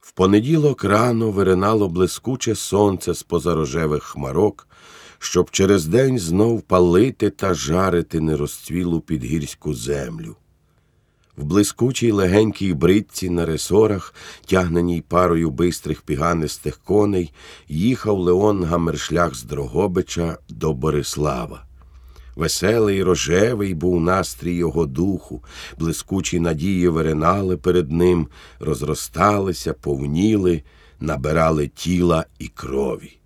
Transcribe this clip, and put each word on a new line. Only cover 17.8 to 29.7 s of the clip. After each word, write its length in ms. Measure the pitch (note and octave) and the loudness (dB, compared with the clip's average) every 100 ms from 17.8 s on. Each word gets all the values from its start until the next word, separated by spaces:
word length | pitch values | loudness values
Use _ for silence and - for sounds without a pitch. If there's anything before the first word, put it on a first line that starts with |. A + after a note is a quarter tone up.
| G#2+ B2+ G#2+ G2+ | 0 0 -2 0
Леон 440 | F2+ F2+ G#2 G2+ | 2 2 2 2
Гамершлях 720 | E2+ E2+ E2 D2 - D#2 E2+ C2 | 0 0 0 -2 -2 0 0 -2
з 80 | |
Дрогобича 960 | A#1+ C#2+ C2+ E2 G2 F2+ F2+ - E2+ D#2+ _ | -10 -8 -4 -2 0 -2 -4 -4 -4 -6 _
до 240 | A1 D#2 | -6 -4
Борислава. 920 | C2+ D#2 D2 C#2 - D2 B1+ A#1 - - - - - - - - - | -2 -2 -2 -4 -4 -4 -4 -8 -14 -20 -20 -20 -20 -20 -20 -20 -6
Веселий, 680 | D#2+ - F#2 A2+ G#2+ G2 | -4 0 0 2 2 2
рожевий 680 | F#2 F2+ - F2 A2 A#2 G2+ | 2 0 2 2 2 0 -4
був 280 | E2+ F2+ F2+ | -2 0 2
настрій 540 | E2 F#2+ F2 - F2 F2 | 2 0 -2 -6 -6 -2
його 300 | E2+ D#2 D#2 | -2 -2 -2
духу, 580 | C2 F#2 F#2 - B1 - - - - | -2 -2 -4 -8 -16 -16 -18 -18 -6
блискучі 600 | E2 D#2 - F#2+ E2+ F2 | -4 -4 -4 -4 -2 -2
надії 480 | E2+ D#2+ F2+ F#2 F2 | 0 -2 -2 2 2
виринали 680 | D#2+ D#2 D#2 D#2+ G2 F#2+ F2+ | 2 0 0 0 0 -2 -2
перед 340 | F#2 F2+ D2+ | 2 0 0
ним, 360 | E2+ F2+ F2+ D2+ - - - | 2 4 2 -2 -8 -20 -10
розросталися, 1120 | C2 C#2+ C#2+ D2+ - - G2 G#2 F#2+ E2+ - | -6 -4 -4 -6 -6 0 2 2 -2 -4 -6